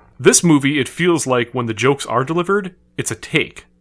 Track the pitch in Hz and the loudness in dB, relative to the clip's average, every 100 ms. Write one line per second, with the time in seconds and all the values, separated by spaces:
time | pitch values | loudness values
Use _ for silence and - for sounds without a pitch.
0 | _ - 139 247 175 147 139 147 120 - | _ -2 4 4 6 4 2 -2 -4 -2
1 | 175 165 131 123 123 127 117 101 127 143 | 0 0 0 0 0 -4 -4 -2 0 0
2 | - 113 135 165 175 202 190 - _ - | -2 -2 -2 -2 0 -2 -4 -12 _ -10
3 | - 147 - 160 101 - - _ | -8 -8 -4 -4 -4 -8 -20 _